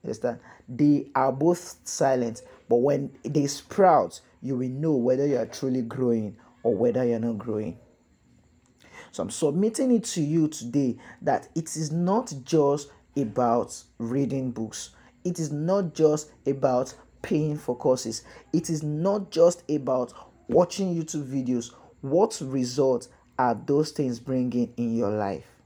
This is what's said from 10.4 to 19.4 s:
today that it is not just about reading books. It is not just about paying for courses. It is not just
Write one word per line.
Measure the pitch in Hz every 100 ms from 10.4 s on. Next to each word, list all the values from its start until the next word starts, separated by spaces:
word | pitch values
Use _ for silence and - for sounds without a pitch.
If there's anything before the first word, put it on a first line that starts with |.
| 151
today | 156 117 139 131 113 - -
that | 160 123 - -
it | 165 156
is | 156
not | 165 175 208 247 139 120
just | 160 143 170 - - _ -
about | 113 - 117 120 101 - - _
reading | 117 131 139 135 131
books. | 120 113 - - _ - _ 180
It | 170
is | 156
not | 147 160 196 180
just | - 156 151 - - -
about | 139 135 127 131 - - _
paying | - 165 151 147
for | - 120
courses. | 135 127 113 107 - - -
It | 165 170
is | 156
not | 151 151 180 208 190
just | 160